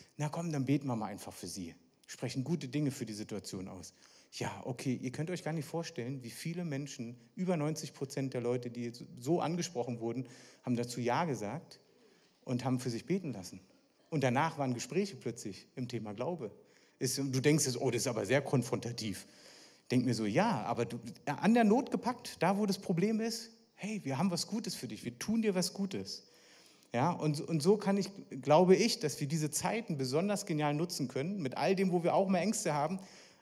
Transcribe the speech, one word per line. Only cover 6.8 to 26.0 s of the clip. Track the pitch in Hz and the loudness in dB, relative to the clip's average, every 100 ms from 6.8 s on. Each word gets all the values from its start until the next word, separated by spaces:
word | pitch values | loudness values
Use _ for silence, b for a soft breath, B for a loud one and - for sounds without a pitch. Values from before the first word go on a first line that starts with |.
| 143 - 117 123 B - | -4 -8 -10 -10 B -4
über | 180 175 | 0 2
neunzig | 147 156 151 | 0 -2 -8
Prozent | - 135 - 135 | -8 -6 -4 -2
der | 127 | -2
Leute, | 117 123 123 | 0 0 -2
die | 120 120 113 131 123 | -6 -8 -8 -14 -10
so | 123 170 | 0 2
angesprochen | 147 175 - 123 117 113 | 2 -2 -4 -2 -2 -2
wurden, | 113 120 127 B B B | -2 -4 -6 B B B
haben | - 120 | -2 0
dazu | 120 - | 0 -2
Ja | 117 131 175 | 0 2 0
gesagt | 113 104 135 - - b b b b b b - | -2 -4 -6 -10 -20 b b b b b b -4
und | 123 | -2
haben | 131 127 | 0 0
für | 123 | -2
sich | 113 - | -6 -2
beten | 190 175 | -2 -2
lassen. | 104 90 92 - _ _ _ _ | -8 -10 -14 -18 _ _ _ _
Und | 160 | 2
danach | 135 120 160 147 | 2 4 0 0
waren | 135 | -2
Gespräche | 117 - 180 202 - | -2 -2 -2 -2 -4
plötzlich | 127 113 107 92 - - | -8 -6 -10 -10 -14 -8
im | 123 | -6
Thema | 117 107 | -6 -6
Glaube. | 101 127 180 107 - b b b b | -6 -4 -4 -8 -12 b b b b
Ist, | 131 123 | -2 0
du | 139 131 | 0 4
denkst | 147 151 - | 6 6 4
jetzt, | 120 | 2
„Oh, | 131 | 0
das | 117 | 2
ist | 127 | 0
aber | 113 101 | 0 2
sehr | 135 | 2
konfrontativ.“ | 143 135 113 120 120 120 107 92 - B B B B B _ | 4 2 2 -2 -2 -4 -4 -6 -10 B B B B B _
Denk | 127 127 | 2 2
mir | |
so, | 110 107 | 2 2
„Ja, | 120 226 143 | 4 2 2
aber | 95 117 | 0 -2
du, | 120 120 - - - | -2 -4 -10 -10 -6
an | 147 190 | 0 6
der | 233 | 8
Not | 214 233 277 | 8 6 4
gepackt, | 202 - 247 - - | -2 -2 -4 -8 0
da | 165 196 | 2 4
wo | 208 | 2
das | 196 | 0
Problem | - 170 202 226 | 0 2 2 2
ist, | 226 226 - - _ - | 0 -4 -10 -20 _ -12
hey, | 196 214 | -8 -6
wir | 147 135 | -4 0
haben | 190 | 2
was | 170 - | 0 -2
Gutes | 214 196 - | -4 -4 -6
für | 123 | -8
dich, | 107 - | -6 -8
wir | 120 | -6
tun | - 226 | 0 2
dir | 220 185 | 2 2
was | 175 | 0
Gutes.“ | - 196 - | -2 -4 -4